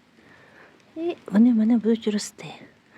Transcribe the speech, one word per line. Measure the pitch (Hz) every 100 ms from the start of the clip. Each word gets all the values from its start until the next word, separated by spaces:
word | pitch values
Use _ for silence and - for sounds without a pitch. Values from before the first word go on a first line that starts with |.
| _ _ - - - - - _ _ -
І | 339 - -
вони | 196 240
в | 226
мене | 220 233
будуть | 208 226 220
рости. | 208 - - 156 - - _ _